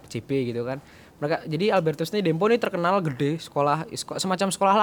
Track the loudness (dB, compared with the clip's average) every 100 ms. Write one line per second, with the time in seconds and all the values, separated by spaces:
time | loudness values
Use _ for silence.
0 | -6 -10 -4 -2 -2 -4 -6 -8 -12 -20
1 | -20 -8 -4 -2 -2 -2 2 2 2 -2
2 | -2 0 0 2 2 2 0 0 2 2
3 | 0 0 -2 -2 -4 0 2 2 -2 -10
4 | -8 -6 -2 0 -2 2 4 6